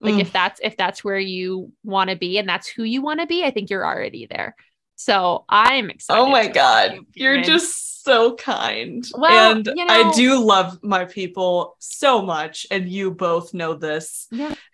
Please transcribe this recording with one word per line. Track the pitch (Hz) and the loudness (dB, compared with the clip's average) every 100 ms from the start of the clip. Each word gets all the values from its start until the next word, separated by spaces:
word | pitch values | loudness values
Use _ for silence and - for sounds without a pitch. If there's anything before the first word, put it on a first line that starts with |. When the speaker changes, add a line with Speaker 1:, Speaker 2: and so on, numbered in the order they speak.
Speaker 1:
Like, | 214 | 0
Speaker 2:
Mm. | 208 | 2
Speaker 1:
if | 196 | 0
that's, | 190 185 - | 0 -2 -2
if | 214 - | -8 -4
that's | 185 - | -4 -4
where | 202 196 | -4 -4
you | 190 185 185 185 185 _ | -4 -6 -6 -8 -10 _
wanna | 214 190 190 | -6 -2 -2
be | 185 180 190 | -2 -2 -4
and | 196 | -2
that's | 180 - | -6 -6
who | - | -8
you | 226 247 | -4 -4
wanna | 285 311 330 | -4 -4 -4
be, | 339 | -2
I | 311 | -2
think | 262 196 | -4 -6
you're | 196 | -4
already | - - - - - | -4 -4 -8 -10 -12
there. | - - - _ _ _ | -10 -10 -12 _ _ _
So | - - 202 180 170 - | -12 -2 0 2 -2 2
I'm | 208 233 269 208 | 4 4 2 -4
excited | - - 208 | -10 -2 2
Speaker 2:
Oh | 262 | 4
my | 262 208 | 4 2
Speaker 1:
to | |
Speaker 2:
God. | - 131 110 95 | 2 4 4 2
Speaker 1:
you, | 190 - | -2 -16
Speaker 2:
You're | - 269 | -4 0
Speaker 1:
Kevin. | 277 285 | 2 2
Speaker 2:
just | 330 339 - - - | 2 0 -8 -12 -10
so | - 240 233 233 | 2 4 4 0
kind. | - 214 - 107 117 226 247 247 | -6 -4 -4 -6 -8 -10 -12 -2
Speaker 1:
Well, | 311 349 220 | 4 6 6
Speaker 2:
And | 220 214 | 4 -2
Speaker 1:
you | 294 349 | -4 2
Speaker 2:
I | 226 | 4
Speaker 1:
know | 226 | 4
Speaker 2:
do | 214 254 269 | 4 4 4
love | 220 196 175 180 | 4 4 2 -4
my | 208 190 180 | -4 -2 -2
people | 202 185 180 180 175 - _ | -8 -8 -2 0 0 -2 _
so | - - 285 240 | -18 -2 2 2
much. | 190 160 156 160 - | 0 -4 -6 -10 -6
And | 196 180 | -6 -4
you | 196 196 | -4 -6
both | 180 180 170 170 | -4 -2 -2 -4
know | 180 165 | -8 -6
this. | 156 156 156 156 - - | -6 -6 -6 -8 -14 -12
Speaker 1:
Yeah. | 226 294 294 _ | -10 -10 -10 _